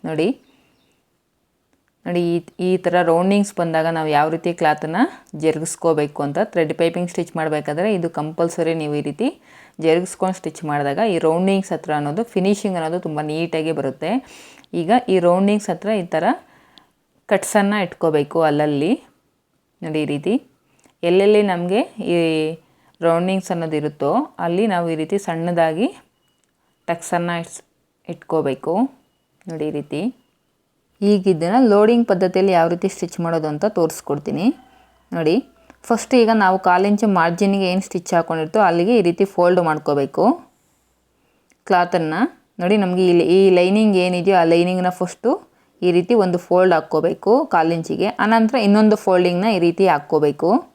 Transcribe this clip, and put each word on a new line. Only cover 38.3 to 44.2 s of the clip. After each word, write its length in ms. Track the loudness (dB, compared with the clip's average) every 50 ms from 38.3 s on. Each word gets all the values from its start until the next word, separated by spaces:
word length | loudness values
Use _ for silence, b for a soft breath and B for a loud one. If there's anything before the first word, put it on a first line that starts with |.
| -4 -4 -4 -2 0 2
ಅಲ್ಲಿಗೆ 340 | 2 4 4 2 2 2 2
ಈ 60 | 2 2
ರೀತಿ 220 | 2 2 0 -2
ಫೋಲ್ಡ್ 360 | -2 0 2 2 4 4 2
ಮಾಡ್ಕೋಬೇಕು 640 | 2 0 -2 -2 -2 -2 0 0 -2 -2 -2 0 2 2 2 0 -6 _ _ _ _ _ _ _ _ _ _ _ _ _ _ _ _ _ _ _ _ _ _ _ _
ಕ್ಲಾತನ್ನು. 540 | 0 0 2 2 2 0 -2 -2 -2 -2 -2 -2 -2 -4 _ _ _ _ -6
ನೋಡಿ, 200 | -2 0 2 2
ನಮಗೆ 260 | 2 0 0 2 2
ಈ, 100 | 4 4 4 4 4 4
ಈ 80 | 6 6 6
ಲೈನಿಂಗ್ 460 | 6 4 4 4 2 2 2 4 2
ಏನಿದೆಯೋ 420 | 2 2 0 -2 0